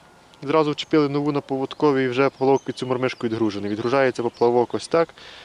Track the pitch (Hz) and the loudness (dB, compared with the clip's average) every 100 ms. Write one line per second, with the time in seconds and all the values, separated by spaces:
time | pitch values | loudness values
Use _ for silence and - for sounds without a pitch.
0 | - - - - 139 156 151 143 - 160 | -20 -20 -20 -12 -2 0 2 -2 0 2
1 | 143 143 147 143 - 135 131 - 151 135 | 2 0 -2 -2 -4 -4 -6 0 2 2
2 | 127 123 135 - 135 135 - - 127 127 | 0 0 0 2 2 2 0 -8 -4 -2
3 | 127 - 120 110 110 101 101 107 117 139 | -4 -4 -4 0 -2 -2 -4 -4 -2 2
4 | 131 123 120 - 120 120 117 107 - 165 | 0 0 -4 0 2 2 0 -4 -2 0
5 | 165 - - - | 0 -6 -20 -20